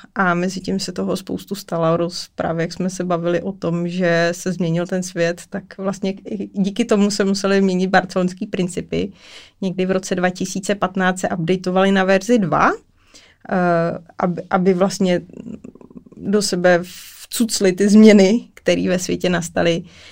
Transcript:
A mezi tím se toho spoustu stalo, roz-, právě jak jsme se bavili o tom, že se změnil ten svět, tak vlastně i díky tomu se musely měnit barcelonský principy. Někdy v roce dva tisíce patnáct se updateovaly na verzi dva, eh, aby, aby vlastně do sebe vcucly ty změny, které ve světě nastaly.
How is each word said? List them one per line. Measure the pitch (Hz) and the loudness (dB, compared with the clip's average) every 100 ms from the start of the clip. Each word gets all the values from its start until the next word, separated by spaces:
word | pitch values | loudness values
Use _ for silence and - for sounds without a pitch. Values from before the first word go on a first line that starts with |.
| - - | -10 -4
A | 185 | 0
mezi | 175 180 185 | 0 -2 -6
tím | 185 190 | -6 -6
se | 190 | -6
toho | 185 196 185 | -6 -4 -6
spoustu | - 180 - 196 | -6 -10 -10 -14
stalo, | - 170 160 170 | -8 -2 0 0
roz-, | 170 180 - - | -2 -6 -10 -6
právě | 165 165 | -4 -4
jak | 165 | -4
jsme | - 185 | -4 -6
se | 185 | -4
bavili | 180 170 170 170 | -4 -2 -2 -2
o | 196 | -4
tom, | 196 170 170 175 | -6 -4 -2 -4
že | 180 175 170 170 | -2 0 2 0
se | 170 185 | -2 -4
změnil | 175 170 165 185 | -2 -2 -2 -2
ten | 185 | -4
svět, | 180 175 170 175 - | -4 -2 -2 -4 -10
tak | 196 190 - | -12 -12 -8
vlastně | 196 196 190 | -6 -4 -6
i | 190 - 208 - | -6 -8 -10 -6
díky | 202 196 196 233 | -2 -2 0 0
tomu | 214 202 | 2 2
se | 202 196 | 0 0
musely | 196 196 196 | 0 0 2
měnit | 196 180 190 | 2 2 2
barcelonský | 202 190 185 180 185 214 | 2 0 -2 -2 -4 -8
principy. | - 180 - 160 170 196 - - - - _ | -4 -4 -6 -6 -4 -6 -10 -20 -20 -20 _
Někdy | 190 185 185 | -6 -2 -2
v | |
roce | 190 185 185 | -2 -2 -2
dva | 180 | -2
tisíce | 180 185 190 196 202 | -2 -6 -6 -4 -2
patnáct | 190 190 185 185 | -2 0 0 0
se | 180 | -4
updateovaly | 170 160 185 185 185 196 | -2 -2 -2 0 2 4
na | 196 | 4
verzi | 185 190 190 240 | 4 2 2 2
dva, | 170 147 220 | 2 2 2
eh, | 427 _ _ _ - - _ - 190 175 170 170 - - - | 0 _ _ _ -20 -20 _ -4 0 2 2 0 -4 -10 -4
aby, | 185 170 - | -4 -4 -2
aby | 190 180 | 0 2
vlastně | 180 190 - 185 175 170 - - - - - - - - - | 2 0 0 0 0 -4 -16 -16 -16 -18 -20 -20 -20 -20 -10
do | 87 208 | -2 0
sebe | 202 180 180 175 | 0 2 4 2
vcucly | 180 - - - - - 226 - 196 | 0 -14 -20 -20 -8 -2 -2 2 2
ty | 180 202 | 2 6
změny, | 214 214 202 190 233 - | 10 10 10 6 2 -2
které | _ - 175 185 | _ -2 0 0
ve | 180 | -2
světě | 180 180 180 | -2 -4 -2
nastaly. | 175 165 180 170 170 175 - - | -2 -2 0 0 0 -6 -18 -20